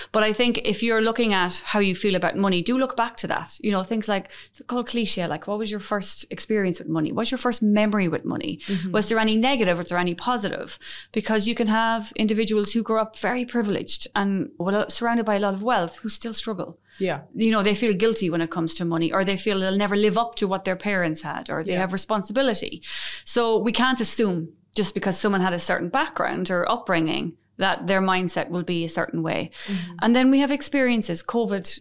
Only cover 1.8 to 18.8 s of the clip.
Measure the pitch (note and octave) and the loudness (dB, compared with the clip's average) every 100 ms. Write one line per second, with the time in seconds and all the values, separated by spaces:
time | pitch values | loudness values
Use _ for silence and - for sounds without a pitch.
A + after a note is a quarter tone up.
1.8 | G3+ F#3 G#3 F3+ F3 - G3 F3+ E3+ B3+ | 2 2 0 2 0 2 2 2 2 0
2.8 | C4 - A#3 - - - E3 - G#3+ G3+ | 0 0 -4 -4 -4 -4 -6 -6 -2 -2
3.8 | F#3 A3 G#3 G3 F#3 - - - - B3 | 0 -2 -2 -2 -4 -14 -20 -18 -6 -4
4.8 | A#3+ A#3+ A3 - E3+ D3+ - G#3 A3 G#3 | -2 0 0 0 -2 -4 -4 -4 -4 -6
5.8 | G3 G#3 G3 - - F3+ - G#3+ F#3+ E3+ | -4 -4 -2 -6 -8 -8 -2 0 0 -2
6.8 | - D#3+ D#3 - A#3 B3+ B3 A#3 G#3+ G#3 | -2 -2 -2 0 -2 0 0 2 4 4
7.8 | G#3+ G#3 F3+ D#3 - - - F3 - G3 | 4 2 2 0 -4 -4 -4 -8 -4 -4
8.8 | F#3 G3+ G#3 A3+ A3 G#3+ B3 C#4 F#3+ F3 | -2 0 0 2 2 4 2 4 2 2
9.8 | F3 F3 F3+ E3+ - B3 G3 - - - | 0 0 0 -2 -2 -2 -2 -4 -8 -12
10.8 | - - - - G#3+ G#3+ G#3 A#3 A3 A3 | -14 -14 -8 -4 0 0 0 0 2 2
11.8 | A3+ A3+ G#3 - G#3+ G#3+ A3 G#3+ G#3 A#3 | 2 0 -4 -2 0 2 2 2 2 0
12.8 | A3 A3 A3 - G3 B3 B3 A#3+ G#3 F#3+ | 0 0 0 -2 -2 -2 -2 0 0 0
13.8 | - - - G#3+ G3+ G3 - - F3 G3+ | -2 -2 -2 0 0 0 -2 -4 0 0
14.8 | - - A#3 A#3 G#3+ G3+ G3+ F#3+ G#3+ A#3 | 0 -2 0 2 2 2 0 0 0 0
15.8 | E3+ - A3 - A#3 A3 - F#3 - - | 0 -4 -8 -6 -6 -6 -6 -6 -8 -12
16.8 | _ - F#3+ D3 - - A3+ A3 G3 G3+ | _ -4 -2 -2 -6 0 2 4 4 2
17.8 | A#3 F#3+ A3+ A3 F#3 E3+ E3 F3 E3 - | 2 4 2 2 0 0 0 -2 -2 -2